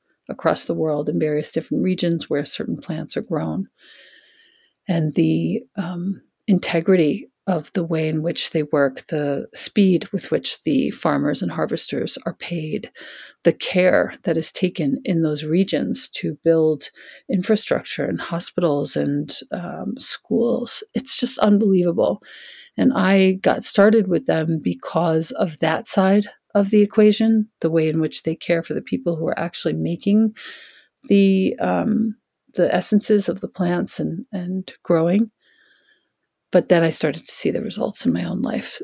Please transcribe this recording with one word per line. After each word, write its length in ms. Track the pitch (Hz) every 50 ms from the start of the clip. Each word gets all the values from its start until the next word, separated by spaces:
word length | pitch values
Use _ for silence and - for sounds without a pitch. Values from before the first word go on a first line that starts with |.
| _ _ _ _ _ -
across 380 | - - - 165 160 - -
the 80 | - 170
world 340 | 170 160 156 147 151 151 147
in 100 | 170 170
various 340 | 160 151 151 147 156 -
different 300 | - 160 - - - -
regions 480 | 175 185 185 - 180 170 170 160 - -
where 140 | 147 143 147
certain 320 | - - - - - -
plants 400 | 147 - - 156 156 160 - -
are 60 | -
grown. 480 | - - 165 151 160 160 156 190 190 - _ _ _ - - - - - - - _ _ _ _ _ _ _ _ _ _ _ _ _ -
And 260 | 175 165 156 156 147
the, 500 | - 160 160 160 160 165 165 185 247 - - _ 196
um, 440 | 170 170 180 175 175 196 190 - - _ _ _ _ -
integrity 840 | 190 175 - - - 165 160 - 185 180 156 147 - - - - _ _ _ -
of 240 | 180 160 151 - -
the 100 | 190 170
way 240 | 160 170 160 156 156
in 140 | 156 156
which 300 | 156 170 160 - - -
they 120 | - 160 151
work, 440 | 147 - 147 143 135 131 - - -
the 400 | 165 151 147 143 139 143 - - -
speed 540 | - - - - 208 196 190 185 165 - -
with 180 | - 185 - -
which 320 | - - - - - - -
the 280 | 160 143 131 143 143
farmers 500 | - - - 160 147 143 143 147 156 -
and 100 | 185 170
harvesters 640 | 160 165 156 - - 165 - - - 135 - - - - -
are 100 | 180 175
paid, 560 | - - - 175 165 156 156 151 - - - - - - - - - - - - _ -
the 100 | 170 -
care 640 | - - - - 185 180 185 - 180 175 - - - -
that 140 | 180 165 165
is 140 | 156 -
taken 480 | - - - 180 - - 156 139 147 - -
in 200 | - 175 165 165
those 200 | 156 151 143 156
regions 640 | 151 160 185 196 196 - - - - - - - -
to 280 | - - - 165 151 - -
build 480 | 165 165 165 160 156 156 143 - - - - - - - - - -
infrastructure 800 | 247 180 180 - 220 214 - - - - - - - - 147
and 140 | - - 160
hospitals 760 | - - 170 170 - - - - 180 160 143 143 160 - -
and, 440 | 151 147 143 143 143 147 - - - - -
um, 440 | - 185 175 170 156 156 - - - -
schools. 840 | - - - - _ - - 220 226 240 - - 240 - - - - - -
It's 260 | - - - - -
just 200 | 254 254 - -
unbelievable. 840 | - 208 208 202 220 202 190 180 175 175 170 185 - - 208 - _ - - - - - - - - - _ -
And 160 | 185 - -
I 380 | 190 185 190 196 196 190 190 190
got 300 | 190 - 156 - - -
started 440 | - - - 196 220 220 226 196 190
with 180 | 175 160 -
them 340 | - 160 160 160 165 160 156
because 720 | - 185 175 - - - - 185 175 165 160 160 165 -
of 280 | - - 190 170 151 -
that 280 | 165 160 160 - - -
side 400 | - 202 190 190 196 208 202 - - _ _ _ -
of 140 | 202 202 196
the 120 | 214 208
equation, 680 | 208 208 - - 214 214 208 - 220 226 226 220 214 - _ -
the 80 | - 165
way 200 | 160 165 160 160
in 100 | 151 160
which 240 | 156 156 - - -
they 120 | 165 160
care 280 | - - - 175 165 165
for 100 | - 156
the 80 | 156
people 340 | 160 - 185 - - 175 170
who 120 | 156 160 160
are 120 | - -
actually 340 | 165 175 - - - 165 156
making 640 | 160 160 160 139 - - 196 202 214 226 214 220 - - - - - - - - - _ _ _ _ - -
the, 480 | 202 202 196 196 190 190 190 - - -
um, 560 | - 180 180 180 - - 208 214 220 220 214 - _ _ _ _ _ _ -
the 200 | - 175 - -
essences 540 | 185 - - 214 202 - - 214 208 196 -
of 140 | 190 -
the 60 | - 175
plants 520 | - - 180 175 180 175 190 - - -
and, 260 | 156 156 160 180 - -
and 420 | - 185 175 180 185 190 185 - - _ _
growing. 460 | - 180 165 160 170 185 208 226 220 _ _ _ _ _ _ _ _ _ _ _ _ _ _ _ _ _ _ _ _ _ _ _ _
But 180 | - 180 - -
then 120 | 180 170
I 80 | 165 160
started 380 | 156 - - 151 156 - - -
to 40 |
see 200 | - - - 151
the 100 | - -
results 460 | - - - 208 - 214 - - - -
in 40 |
my 120 | 160 175 175
own 180 | - - -
life. 400 | - - - 208 - - - -